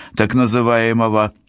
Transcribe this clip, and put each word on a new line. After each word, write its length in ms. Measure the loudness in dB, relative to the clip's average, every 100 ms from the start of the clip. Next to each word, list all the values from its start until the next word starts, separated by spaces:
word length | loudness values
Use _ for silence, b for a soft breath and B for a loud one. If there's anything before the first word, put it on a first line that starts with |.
| B B
так 160 | -2
называемого 1000 | 0 0 0 0 2 0 0 0 0 -2 -4